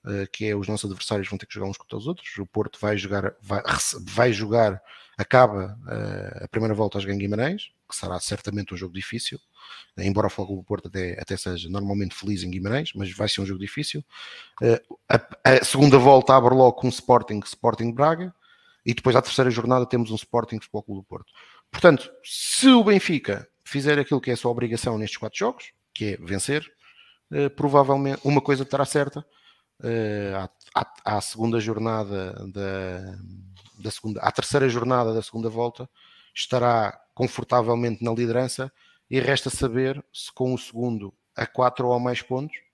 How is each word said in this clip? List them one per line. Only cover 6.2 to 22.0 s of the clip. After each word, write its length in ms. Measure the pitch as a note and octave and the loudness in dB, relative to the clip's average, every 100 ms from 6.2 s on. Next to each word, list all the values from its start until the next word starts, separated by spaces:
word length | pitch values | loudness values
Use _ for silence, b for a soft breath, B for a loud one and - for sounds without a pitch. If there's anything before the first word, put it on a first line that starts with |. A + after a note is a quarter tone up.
| G2 - | -10 -12
a 40 | - | -8
primeira 260 | A2 A2 | -2 -2
volta 240 | G#2+ G#2 G2+ | 0 -2 -2
a 20 | |
jogar 140 | G2 | -4
em 40 | G2+ | -4
Guimarães, 520 | G2 G#2 C#3 G#3 - _ _ | -2 -2 -2 -4 -12 _ _
que 80 | - | -10
será 220 | F#2+ F2+ | -8 -6
certamente 540 | - G2+ - G2+ G2 | -6 -6 -6 -8 -8
um 20 | F2+ | -10
jogo 180 | F#2 | -10
difícil, 440 | F2+ - A#2 - - _ B B B B - | -10 -10 -8 -8 -10 _ B B B B -2
embora 300 | F#2 G2 F#2+ | 0 2 0
o 40 | |
Futebol 260 | - F#2+ F#2+ | -2 -8 -8
do 80 | |
Porto 240 | F#2 G2+ F#2+ | -6 -8 -6
até, 320 | F#2+ F2+ - | -8 -6 -8
até 160 | - F#2+ | -8 -8
seja 320 | - F2 E2 | -6 -8 -6
normalmente 460 | G2 G2 G2+ F#2 | -6 -4 -2 -4
feliz 280 | - G2 G2 | -6 -6 -6
em 80 | F2+ | -6
Guimarães, 420 | F#2 F#2+ C3 D#3+ | -6 -4 -4 -4
mas 180 | - F#2+ | -8 -8
vai 160 | F#2 G2+ | -4 -4
ser 120 | - | -2
um 60 | G2 | -4
jogo 140 | F#2+ | -6
difícil. 440 | G2+ - D3 D3+ - B B B B B | -8 -8 -8 -10 -12 B B B B B
Eh, 200 | A#2 A2+ _ - - | 2 2 _ -20 0
a, 120 | - - - | 0 0 2
a 200 | - C3 | 6 6
segunda 340 | - C3+ C#3+ C3 | 4 6 10 10
volta 360 | B2+ C3+ C3 | 12 10 10
abre 200 | C3 A#2+ | 8 8
logo 180 | C3 B2+ | 8 6
com 140 | - B2+ | 6 -4
Sporting, 520 | - - A#2+ G#2 G#2 | -2 4 4 4 -8
Sporting 480 | - - B2 A2 A#2 | -8 -2 -2 0 -4
Braga, 420 | A#2 D3+ E3 F3+ _ b b b b | 0 0 0 -8 _ b b b b
e 80 | A#2+ | -6
depois 240 | B2 C3 B2 | 0 4 2
à 60 | |
terceira 280 | - - B2+ | 2 2 2
jornada 360 | A#2 A2+ B2+ A#2+ | 2 0 0 2
temos 240 | B2 A2 | -2 -2
um 40 | A2 | -6
Sporting 420 | - A#2+ A2+ A2 | -4 -4 -4 -10
Futebol 240 | - G#2+ | -10 -12
Clube 180 | G#2 G2 | -10 -14
do 40 | |
Porto. 280 | F#2+ - - B B B _ | -12 -18 -18 B B B _
Portanto, 400 | - F3 C#3 | 6 6 6